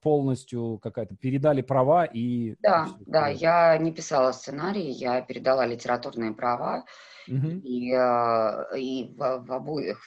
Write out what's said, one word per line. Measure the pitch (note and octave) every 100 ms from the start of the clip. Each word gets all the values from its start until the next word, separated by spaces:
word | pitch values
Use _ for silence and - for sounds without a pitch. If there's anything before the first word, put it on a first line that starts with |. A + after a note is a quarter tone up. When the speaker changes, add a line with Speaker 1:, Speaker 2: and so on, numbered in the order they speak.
Speaker 1:
полностью | D#3 D3 C3+ B2+ - A#2+ A#2 A2
какая-то, | A2+ A2+ G#2+ G2
передали | C3 C#3 D3 C#3
права | B2 C3+ C3 E3+ D#3+
и, | A#2 A#2+ B2 A2+ -
Speaker 2:
Да, | G#3
Speaker 1:
и | F3
все | D#3 - -
Speaker 2:
да, | D#3 D3
Speaker 1:
вперед? | C#3+ E3
Speaker 2:
я | E3+ E3+ D#3+
не | E3
писала | D#3+ - C#3+ B2+
сценарий, | B2+ - C#3 E3+ G#3 D#3
я | A#2+ B2+ B2
передала | B2+ A#2+ B2+ C3
литературные | A#2+ A#2 A#2+ B2 A#2+ A#2 A2+
права. | G#2+ B2 B2 E3 - - - - - -
Speaker 1:
Мгм. | C3 D3+ F3+
Speaker 2:
И, | C3+ B2 B2
э, | B2+ B2+ A#2+ A#2 A2+ A2 - - C3+
и | C3 C3 A2+ -
в, | C3+ C3 B2+
в |
обоих | C3 C#3+ D#3 F#2 -